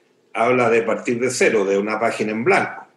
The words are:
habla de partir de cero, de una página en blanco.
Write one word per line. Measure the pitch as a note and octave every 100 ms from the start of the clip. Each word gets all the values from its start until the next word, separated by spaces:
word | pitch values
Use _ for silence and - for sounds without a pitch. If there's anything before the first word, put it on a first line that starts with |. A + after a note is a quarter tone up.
| _ _ _
habla | - A#2+ B2+ A#2
de | A#2
partir | A2+ G2+ - A#2
de | C3
cero, | C3 F#3 A2+
de | G2 G2
una | G2+ G#2+
página | A#2 - G#2+
en | A2
blanco. | C3+ F#3 A2+ - -